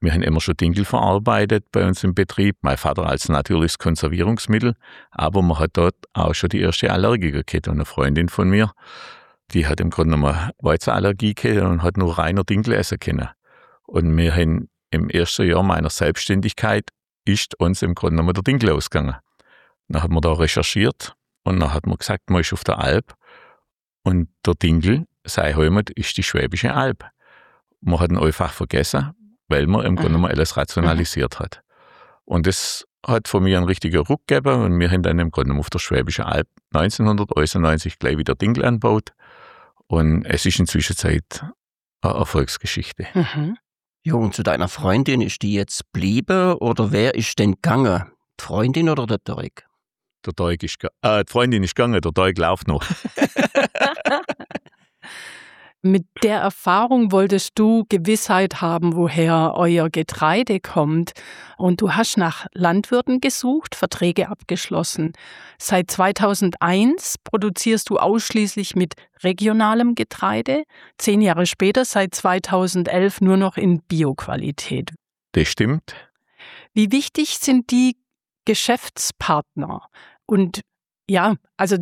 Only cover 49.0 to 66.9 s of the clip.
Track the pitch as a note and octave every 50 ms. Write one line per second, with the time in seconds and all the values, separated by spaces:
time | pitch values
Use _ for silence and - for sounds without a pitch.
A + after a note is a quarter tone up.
49 | A#2+ A2 A2 G2 - - G#2+ - - - - - - _ _ _ _ _ _ _
50 | _ _ _ _ - - E2+ - F2+ F2 F2 E2 - E2 - - - - - _
51 | - A2+ G#2+ G#2 G2 - - B2 B2 B2+ A#2+ G#2 F#2+ F2 - - A#2+ A#2+ A#2 F2+
52 | D#2+ E2+ D#2+ - F#2 F#2+ F2+ F#2 E2 E2 F#2+ - - - D#2 C#2+ - - F3 -
53 | - - - - - - - C#4 C#4 C#4 - C#4 C4+ - - - - C#4 D#4+ -
54 | - - C#4 D4 - - - - - - - - - - _ _ _ _ _ _
55 | - - - - - - - - - - - - - - _ _ - F#3+ F#3 E3
56 | E3+ - _ - - G#3 G#3+ G3+ E3 G3 - - - F3+ F3+ G3+ A#3 A#3+ C4 B3
57 | A#3 G3+ F#3+ F#3+ G3 G3 G3+ F#3+ - - - - G#3+ A3 A3+ A3+ G#3+ - G#3 F#3
58 | E3 G#3 A3 G#3+ - - G#3 F#3 G3 F#3 - - F#3 E3 E3+ E3+ E3+ E3+ E3 F3
59 | F3 D#3+ C#3 E3 D#3+ E3 E3 D#3+ D#3+ D#3+ - - F3 E3+ E3+ E3+ D#3+ D#3+ - E3
60 | D#3+ - - - D#3 D#3 E3+ G#3+ B3+ - G3+ F#3 - - - F3 D3 D3 D#3 E3
61 | E3+ - - - - - - - - - - - F3+ F#3 F3+ - A3 F#3 D#3+ G#3+
62 | A#3 - - G#3 F3 E3 - - - - - F#3 F3+ E3+ E3+ G3+ G#3 - B3 B3
63 | - - B3+ B3+ B3 C4+ - - - B3 C4+ D#4+ - - - - - F3+ - -
64 | F3 F3 E3+ - F3+ - G3+ - - - E3+ - - - F3 E3 E3 - - -
65 | D#3 E3 E3 - - - - - - - - - - - - F3+ F3 - - -
66 | F#3 G3 G3+ - G3+ G3+ G3+ - G3+ F3+ - - F3 E3+ F3+ G3 G#3+ B3+